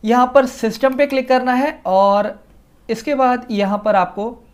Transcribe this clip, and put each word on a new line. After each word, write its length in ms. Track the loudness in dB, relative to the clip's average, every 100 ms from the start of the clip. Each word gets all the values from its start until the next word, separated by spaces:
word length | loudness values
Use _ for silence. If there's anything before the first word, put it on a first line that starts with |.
यहाँ 260 | 2 2 4
पर 120 | 4 2
सिस्टम 480 | -2 -6 0 -2
पे 120 | 0 0
क्लिक 200 | 0 0
करना 240 | 0 0
है 180 | 0 -2 -4 -2
और 400 | 2 4 2 -2 -6 _ -20 _ _ -8
इसके 260 | -8 -4
बाद 320 | 0 0 0 -4
यहाँ 300 | -2 -2 -2
पर 120 | 0 0
आपको 300 | 0 -4 -10 -10 _